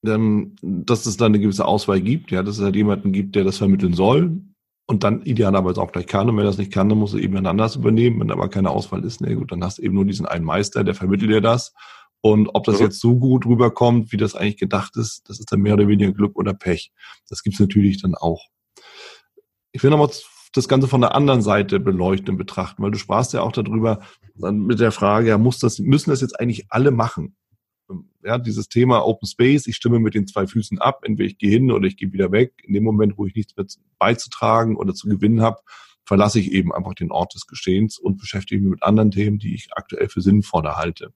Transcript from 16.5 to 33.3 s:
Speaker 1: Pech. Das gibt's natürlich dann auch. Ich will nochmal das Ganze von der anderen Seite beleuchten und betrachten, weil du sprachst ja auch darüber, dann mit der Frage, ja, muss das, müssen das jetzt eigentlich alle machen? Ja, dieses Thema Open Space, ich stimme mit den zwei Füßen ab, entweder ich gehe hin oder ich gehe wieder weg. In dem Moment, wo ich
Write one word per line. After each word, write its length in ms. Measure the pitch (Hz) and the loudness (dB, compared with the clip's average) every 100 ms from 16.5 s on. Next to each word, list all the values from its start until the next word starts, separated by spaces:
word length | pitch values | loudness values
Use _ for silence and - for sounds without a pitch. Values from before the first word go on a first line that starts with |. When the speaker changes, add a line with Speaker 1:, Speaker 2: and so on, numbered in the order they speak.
Speaker 1:
Pech. 380 | 98 92 82 - _ - - _ | -4 -4 -4 -6 _ -20 -20 _
Das 140 | - | -10
gibt's 180 | - 98 | -8 0
natürlich 400 | 101 107 101 98 | 2 4 2 0
dann 140 | 95 | -4
auch. 320 | 85 82 82 - _ _ _ - - - - _ _ _ _ _ | -4 -4 -6 -10 _ _ _ -20 -20 -20 -20 _ _ _ _ _
Ich 100 | 131 | 0
will 80 | 135 | 2
nochmal 200 | 151 147 - - _ _ | 4 2 0 -18 _ _
das 140 | - 123 | -4 0
Ganze 200 | 135 131 | 2 2
von 140 | 131 | 2
der 120 | 120 | 2
anderen 280 | 127 143 127 | 2 4 4
Seite 360 | 104 104 98 98 | 4 2 2 0
beleuchten 500 | 113 92 90 95 98 | 0 0 0 0 -2
und 80 | 95 | -6
betrachten, 440 | 95 - 92 - | -6 -6 -8 -4
weil 80 | 98 | -4
du 80 | 104 | -4
sprachst 360 | - 101 117 | -2 -2 -2
ja 80 | 123 | -2
auch 100 | 117 | -2
darüber, 480 | 120 104 110 113 101 - _ _ | -4 -4 -2 -2 -2 -8 _ _
dann 260 | - 90 104 | -10 -6 -4
mit 200 | 101 110 | -2 2
der 120 | 117 | 2
Frage, 360 | - 101 104 113 | 2 2 2 4
ja, 100 | 107 | 4
muss 200 | 117 123 | 2 2
das, 200 | 117 - | -2 -2
müssen 320 | 104 143 151 | 2 2 2
das 120 | 135 | -2
jetzt 160 | 123 - | -2 -4
eigentlich 260 | 120 104 - | -6 -6 -4
alle 200 | 113 139 | 2 2
machen? 460 | 120 113 - 76 _ _ _ _ _ _ 92 - _ | 2 -2 -4 -12 _ _ _ _ _ _ -18 -18 _
Ja, 140 | 95 120 | -6 -4
dieses 300 | 120 110 - | -4 -6 -4
Thema 380 | 120 123 120 - | 2 4 4 2
Open 220 | 110 101 | -2 -6
Space, 380 | - 123 143 - | 0 2 2 0
ich 80 | - | -4
stimme 240 | 120 117 | 0 2
mit 140 | 110 | 2
den 120 | 107 98 | -2 -4
zwei 200 | - 98 | -4 -4
Füßen 320 | 113 104 98 | -4 -4 -2
ab, 220 | 127 - | -2 -2
entweder 240 | - 107 101 | -6 -2 -2
ich 100 | - | -2
gehe 120 | 104 | 2
hin 200 | 113 131 | 2 4
oder 160 | 104 95 | 2 0
ich 100 | - | -2
gehe 160 | 98 | -8
wieder 200 | 95 92 | -4 0
weg. 220 | 101 127 _ | 2 0 _
In 80 | - | -4
dem 80 | 98 | -2
Moment, 320 | 110 107 107 98 | 0 2 0 0
wo 80 | |
ich 80 | 101 | -6